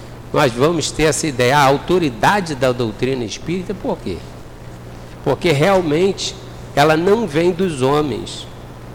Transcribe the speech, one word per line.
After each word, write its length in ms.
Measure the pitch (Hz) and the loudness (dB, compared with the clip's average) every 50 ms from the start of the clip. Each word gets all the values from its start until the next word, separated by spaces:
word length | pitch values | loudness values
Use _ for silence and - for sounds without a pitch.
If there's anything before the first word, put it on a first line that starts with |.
| - - - - - - | -16 -16 -16 -16 -10 -2
nós 180 | - 143 151 127 | 2 2 2 2
vamos 400 | 113 120 139 165 175 156 123 - | 4 2 2 2 2 0 -2 -4
ter 120 | - - | 0 2
essa 240 | 151 156 143 - - | 2 2 2 0 -2
ideia? 320 | 156 131 120 123 123 139 147 | -2 0 2 2 4 6 6
A 60 | 139 | 6
autoridade 880 | 131 143 139 - - 175 185 170 139 117 104 131 151 202 208 180 160 147 | 6 4 4 2 2 2 2 2 0 0 2 2 4 4 2 0 -2 -2
da 180 | 123 131 127 | 0 2 0
doutrina 500 | 123 120 123 110 107 - 127 127 135 127 | 2 2 -2 -4 -2 -2 -2 -2 -2 -2
espírita, 520 | 117 101 - - - - 170 190 175 - 196 | -4 -6 -8 -8 -6 -4 -4 -4 -4 -6 -8
por 240 | - - 262 180 - | -6 -4 -4 -6 -4
quê? 180 | - 98 - - - - - - - - - - - - - - - - - - - - - - | -6 -8 -8 -8 -10 -14 -16 -16 -16 -18 -18 -16 -16 -16 -16 -16 -16 -16 -16 -16 -16 -16 -16 -4
Porque 300 | - 143 135 - - 175 | -2 -2 0 2 2 2
realmente 840 | 147 135 156 196 196 190 175 151 147 165 190 202 - - - - - - - - - - - - - | 2 4 4 4 4 4 2 2 2 2 2 2 0 -2 -6 -8 -10 -10 -14 -16 -16 -16 -16 -4 0
ela 220 | 139 147 160 156 | 2 4 4 4
não 300 | 156 170 190 208 240 226 | 4 4 4 4 4 2
vem 260 | 165 139 160 170 180 | 0 0 2 2 2
dos 300 | 180 165 196 180 156 127 | 2 2 0 -2 0 2
homens. 640 | 131 135 147 151 151 139 110 101 - - - - - - - - - - - - - - | 2 2 4 2 2 0 -2 -4 -6 -8 -10 -12 -12 -14 -14 -16 -16 -16 -16 -16 -16 -16